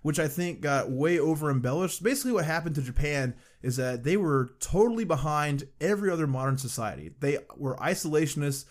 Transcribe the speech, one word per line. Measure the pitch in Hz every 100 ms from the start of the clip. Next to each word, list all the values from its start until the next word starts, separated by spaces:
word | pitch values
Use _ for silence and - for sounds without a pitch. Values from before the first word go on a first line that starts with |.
which | 151 151
I | 156
think | 156 175 -
got | 147 139 -
way | 131 156 175
over-embellished. | 151 151 151 131 123 151 185 -
Basically, | 214 277 254
what | 214 156
happened | 160 165 147
to |
Japan | 127 - 147 143 131 120 - -
is | 127 131
that | 127 123 131
they | 196
were | 170 135 123 -
totally | - 180 233 226
behind | 196 151 151 151 147 139 135 -
every | 165 208 196
other | 170 147
modern | 131 135 135
society. | 123 - 110 71 78 -
They | 139 143 - -
were | 143 -
isolationists, | 147 185 160 151 156 151 143 139 -